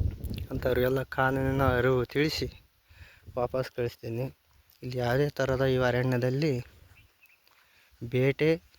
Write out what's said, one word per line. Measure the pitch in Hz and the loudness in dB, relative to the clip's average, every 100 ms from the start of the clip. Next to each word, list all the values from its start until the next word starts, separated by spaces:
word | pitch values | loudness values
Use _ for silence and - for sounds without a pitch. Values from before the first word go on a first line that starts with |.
| - - - - - | -2 -2 -8 -8 -6
ಅಂಥವ್ರಿಗೆಲ್ಲ | 135 127 123 127 135 | -4 -2 0 2 0
ಕಾನೂನಿನ | 127 - 131 135 135 135 | -2 0 2 2 0 2
ಅರಿವು | 135 123 123 127 | 4 4 4 2
ತಿಳಿಸಿ | 120 139 156 - 123 - _ _ _ - - - - - | 0 0 0 -2 -6 -10 _ _ _ -20 -20 -20 -12 -6
ವಾಪಸ್ | 123 131 131 | -4 -2 -6
ಕಳಿಸ್ತೀನಿ. | - 120 - 117 113 131 - _ _ _ _ | -4 -6 -6 -10 -6 -8 -10 _ _ _ _
ಇಲ್ಲಿ | 127 123 | -10 -2
ಯಾವುದೇ | 120 127 147 | 0 2 0
ಥರದ | - 131 127 135 | 0 0 2 2
ಈ | 127 | 2
ಅರಣ್ಯದಲ್ಲಿ | 127 123 127 127 127 131 156 123 - - - - - _ _ _ _ _ _ _ _ - | 2 2 2 2 0 0 0 -2 -6 -16 -20 -20 -20 _ _ _ _ _ _ _ _ -16
ಬೇಟೆ | 117 127 131 135 151 165 - | -4 0 0 2 2 0 -4